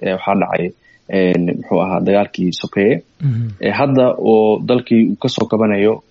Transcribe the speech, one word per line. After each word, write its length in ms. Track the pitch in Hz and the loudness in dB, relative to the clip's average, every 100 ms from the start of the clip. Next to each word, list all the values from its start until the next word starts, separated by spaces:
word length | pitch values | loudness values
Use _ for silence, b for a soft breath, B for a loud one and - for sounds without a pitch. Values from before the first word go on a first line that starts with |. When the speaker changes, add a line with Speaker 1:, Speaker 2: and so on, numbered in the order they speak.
Speaker 1:
ee, 100 | 98 | -4
waxaa 220 | 92 - 98 | -4 -2 0
dhacay, 260 | 92 90 90 - b b - | 0 -2 -4 -8 b b -6
een, 360 | 95 90 87 87 - | 0 2 2 0 -4
muxuu 240 | - 92 | -2 -2
ahaa, 200 | 92 92 | 0 -2
dagaalkii 520 | 90 101 101 - 90 | 0 0 0 -2 -4
sokeeye. 500 | - - 101 104 165 - - | -4 -6 0 2 0 -4 -6
Speaker 2:
Mhm. 260 | 143 113 117 98 | -4 -2 -6 -4
Speaker 1:
Ee, 100 | 101 | -4
hadda 440 | 101 139 131 127 - | -2 0 2 2 2
oo 400 | 110 110 107 107 | 2 4 4 0
dalkii 480 | - 123 - 113 113 | 0 -2 2 2 2
uu 60 | 104 | 0
ka 120 | 127 | -4
soo 180 | - 113 | -4 -4
kabanayo, 560 | 110 110 101 104 110 _ | 0 0 2 0 0 _